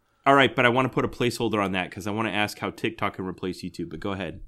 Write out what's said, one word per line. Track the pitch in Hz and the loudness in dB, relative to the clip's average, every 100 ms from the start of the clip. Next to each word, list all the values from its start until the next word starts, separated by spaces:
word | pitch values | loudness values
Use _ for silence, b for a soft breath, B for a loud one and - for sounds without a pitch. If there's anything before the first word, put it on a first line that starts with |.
| _ _ - | _ _ 4
All | |
right, | 139 127 | 6 6
but | 113 123 | 6 4
I | |
wanna | 120 131 | 4 2
put | 147 120 | 0 -2
a | |
placeholder | - 123 117 117 107 | 0 -2 0 0 0
on | 98 | 0
that | 95 87 | -2 -4
'cause | - 92 | -6 -6
I | |
wanna | 104 110 | -2 -2
ask | 95 104 - | -2 -4 -4
how | 101 | -8
TikTok | - 120 - 101 - | -4 -4 -2 -6 -4
can | |
replace | 92 87 95 87 | -8 -6 -8 -6
YouTube, | 92 - 85 | -10 -10 -10
but | 80 | -8
go | 101 | -6
ahead. | 95 87 87 | -6 -6 -10